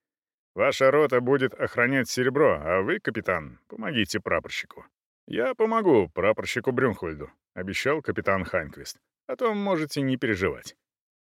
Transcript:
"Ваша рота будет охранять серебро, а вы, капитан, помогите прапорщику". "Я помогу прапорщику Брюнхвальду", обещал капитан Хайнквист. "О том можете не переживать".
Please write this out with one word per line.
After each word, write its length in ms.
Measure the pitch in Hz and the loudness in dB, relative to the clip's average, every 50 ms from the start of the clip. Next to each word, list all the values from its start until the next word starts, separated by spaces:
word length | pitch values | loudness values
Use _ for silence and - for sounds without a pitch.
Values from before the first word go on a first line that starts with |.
| _ _ _ _ _ _ _ _ _ _ - | _ _ _ _ _ _ _ _ _ _ -2
"Ваша 340 | 92 113 139 123 - 135 131 | 0 0 0 2 4 4 6
рота 320 | 139 151 151 123 127 123 | 6 6 4 4 2 2
будет 320 | 123 123 143 131 131 120 - | 2 2 2 2 2 0 -2
охранять 560 | - 135 - - 123 120 127 139 135 113 - | -2 -6 -2 0 0 0 2 2 0 0 -2
серебро, 500 | - 127 123 110 127 147 151 117 85 73 | -2 -2 0 0 2 4 4 4 4 2
а 200 | 76 80 90 95 | 0 0 0 0
вы, 180 | 98 135 185 208 | 0 0 -2 -4
капитан, 600 | - - 107 110 - 95 90 82 76 65 60 - _ | -4 -4 -6 -4 -2 -2 -2 -2 -4 -8 -16 -20 _
помогите 520 | - - - 214 180 147 113 98 - - 101 | -18 -14 -10 -8 -4 0 0 0 0 -2 -4
прапорщику". 680 | - - 87 80 - - - - - - - - - - _ _ _ _ _ _ _ | -2 -2 -2 -2 -2 -4 -8 -10 -10 -10 -14 -20 -20 -20 _ _ _ _ _ _ _
"Я 260 | - - 214 247 262 247 | -6 -4 -2 -2 -2 0
помогу 560 | - 220 220 226 226 208 180 135 107 90 82 | 0 0 2 2 2 4 6 6 6 6 2
прапорщику 600 | - 87 90 107 107 - 95 - - 120 - 135 | 0 0 2 2 2 0 -2 -6 -4 -4 -2 -2
Брюнхвальду", 600 | 123 123 135 117 95 - 92 82 78 73 76 - - _ _ _ - | 0 2 0 0 0 -2 -6 -8 -8 -8 -12 -14 -16 _ _ _ -12
обещал 460 | 92 92 95 92 - - 135 151 156 | -10 -8 -6 -4 -2 0 0 -2 -2
капитан 420 | - 113 92 107 - 101 98 95 90 | -2 -6 -6 -2 0 0 0 0 0
Хайнквист. 560 | 85 - 87 78 73 - 71 67 - - _ _ _ _ _ _ | -2 -2 -4 -4 -6 -10 -16 -16 -16 -18 _ _ _ _ _ _
"О 100 | - 254 | -10 -6
том 220 | - 254 226 208 | -2 -2 0 0
можете 440 | 202 202 196 185 156 156 143 - 147 | 0 0 0 0 -2 -2 -4 -4 -2
не 160 | 139 135 131 | -2 0 -2
переживать". 580 | 123 135 113 104 87 95 - - - - - - _ _ _ _ _ _ _ _ _ | 0 0 0 0 0 0 -2 -2 -4 -10 -18 -20 _ _ _ _ _ _ _ _ _